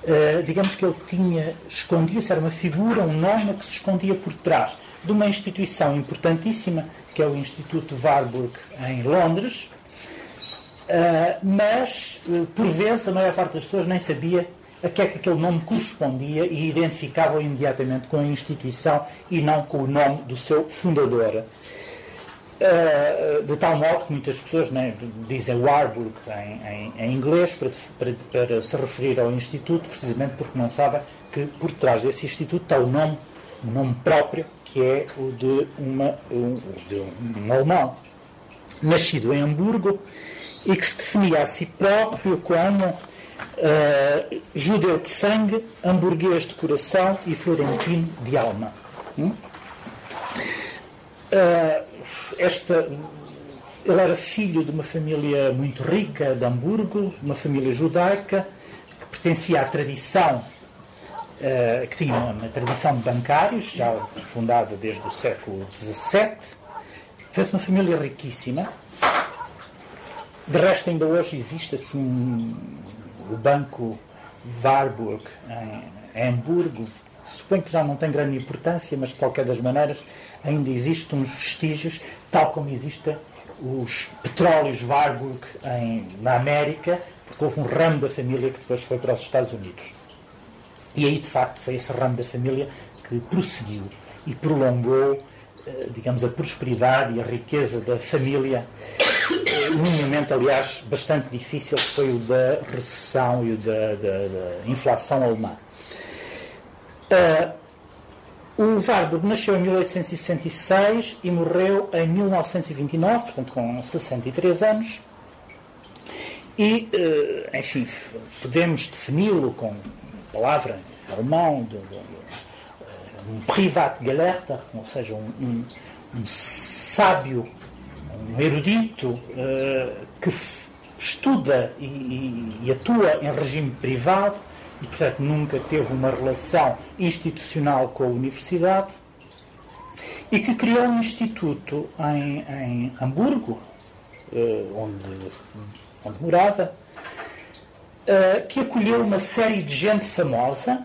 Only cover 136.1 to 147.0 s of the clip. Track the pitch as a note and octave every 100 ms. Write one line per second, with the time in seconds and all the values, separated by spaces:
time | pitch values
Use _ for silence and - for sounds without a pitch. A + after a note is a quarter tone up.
136.1 | B2 C3+ B2+ - E3+ C#3 - - - F3+
137.1 | E3 E3 D3+ - D#3+ C#3+ C#3 B2+ - B2+
138.1 | B2 C3 C3+ - F3+ F3 F#3+ G3 - -
139.1 | - - - - - - - - - -
140.1 | - - G#3+ - A#3 A#3 A#3+ B3 A#3 A3+
141.1 | - A3+ - D#3+ C#3 - D3 - - D3+
142.1 | D3 C#3+ C#3+ - C#3 B2+ A#2+ B2 B2+ C3
143.1 | C#3 B3 C#4 - A#2 - - - - -
144.1 | - - - A#2 G#2+ G2 G2+ A2 G2 G2
145.1 | F#2+ F#2+ - - G#2+ G#2 - - - G#3+
146.1 | - E3 F3 G3+ G3+ F3+ - - -